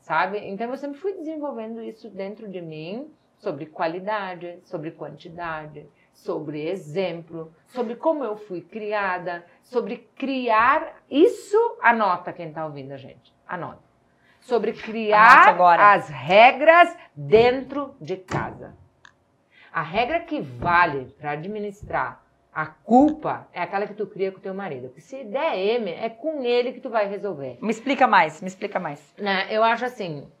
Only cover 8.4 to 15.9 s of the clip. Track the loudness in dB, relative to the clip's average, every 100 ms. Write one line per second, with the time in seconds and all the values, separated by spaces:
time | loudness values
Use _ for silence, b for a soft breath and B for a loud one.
8.4 | -10 -12 -12 -12 -6 -4 -2 -4 -6 -10
9.4 | b b _ -6 -4 -10 _ _ -6 -4
10.4 | 0 2 4 2 -2 -14 _ 4 4 4
11.4 | -2 0 0 2 2 4 2 0 -4 -12
12.4 | -12 -10 -10 -10 -14 -16 -18 -20 _ _
13.4 | -12 -10 -10 -14 _ _ _ _ _ _
14.4 | -4 -2 -2 -6 -10 -6 2 8 10 12
15.4 | 10 8 6 8 8